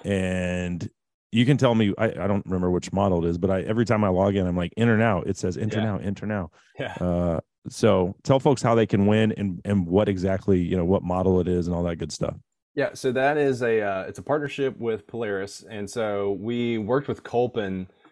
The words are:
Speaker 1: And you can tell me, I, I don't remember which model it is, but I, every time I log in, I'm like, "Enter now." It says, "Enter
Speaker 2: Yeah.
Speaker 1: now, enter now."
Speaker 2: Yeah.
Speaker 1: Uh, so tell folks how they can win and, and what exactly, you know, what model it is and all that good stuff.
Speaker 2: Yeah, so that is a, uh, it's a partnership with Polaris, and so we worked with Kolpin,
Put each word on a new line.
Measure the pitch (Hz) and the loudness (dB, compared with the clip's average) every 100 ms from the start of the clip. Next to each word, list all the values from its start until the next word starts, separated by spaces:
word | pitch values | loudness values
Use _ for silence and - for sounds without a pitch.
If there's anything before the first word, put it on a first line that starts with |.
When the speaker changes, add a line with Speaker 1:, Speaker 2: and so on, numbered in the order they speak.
Speaker 1:
And | - 98 92 92 90 90 90 85 104 _ _ _ _ | -2 0 0 -2 -2 -2 -4 -6 -8 _ _ _ _
you | 113 120 | 2 4
can | 131 | 4
tell | 123 113 | 4 4
me, | 104 - | 2 2
I, | 113 | -2
I | - 95 | -2 -2
don't | 101 - | -2 -2
remember | 92 90 | -2 0
which | 90 - | 0 -2
model | 95 98 87 85 | 0 2 2 0
it | |
is, | 87 | 0
but | 92 | 0
I, | 95 | 0
every | 80 113 117 | -2 0 2
time | 110 | 2
I | 104 | 2
log | 90 98 98 | 2 2 2
in, | 90 | 0
I'm | 87 | 0
like, | 87 - | -2 0
"Enter | 117 107 | 2 4
now." | 113 92 | 4 2
It | - 92 | -2 -4
says, | 92 73 | -4 -4
"Enter | 107 107 | -4 -2
Speaker 2:
Yeah. | 107 | -2
Speaker 1:
now, | 95 | -2
enter | 98 98 104 | -4 -6 -4
now." | 107 82 _ _ - | -4 -6 _ _ -12
Speaker 2:
Yeah. | 127 - | -10 -4
Speaker 1:
Uh, | 90 87 87 80 - _ - | -2 0 0 -2 -6 _ -16
so | - 113 104 90 - | 0 4 4 2 -2
tell | - 135 | 2 2
folks | 147 131 | 4 2
how | 123 117 | 4 4
they | 107 | 4
can | 104 98 | 2 4
win | 107 110 - | 4 2 0
and, | 101 87 101 | -4 -4 -2
and | 101 85 | 0 2
what | 92 104 | 2 2
exactly, | 92 95 95 - 95 | 0 0 0 2 2
you | 85 90 | 2 0
know, | 87 | 2
what | 95 | 0
model | 90 90 92 92 | 0 0 2 2
it | 87 | 2
is | 90 85 | 0 0
and | 87 | -2
all | |
that | 87 85 | -4 -4
good | 82 | -8
stuff. | - 82 - - _ _ - | -6 -6 -8 -14 _ _ -6
Speaker 2:
Yeah, | 135 | -4
so | - 131 | -4 -2
that | 123 135 151 | 0 2 2
is | 143 123 | 2 2
a, | 120 113 | 2 2
uh, | 101 95 92 | 0 -2 -6
it's | - | -8
a | |
partnership | 92 147 143 - 135 104 | -4 -2 -2 -4 -4 -4
with | 117 110 - | -4 -4 -6
Polaris, | 113 113 98 101 - 80 | -8 -4 -4 -6 -12 -14
and | 107 101 | -10 -8
so | 120 107 101 101 98 | -4 -2 0 -2 -2
we | 107 120 120 113 | -4 -4 -2 -2
worked | 101 131 143 | 0 -2 -2
with | 110 | -8
Kolpin, | - 117 123 117 101 95 92 _ - | -4 -2 0 -2 -4 -4 -8 _ -20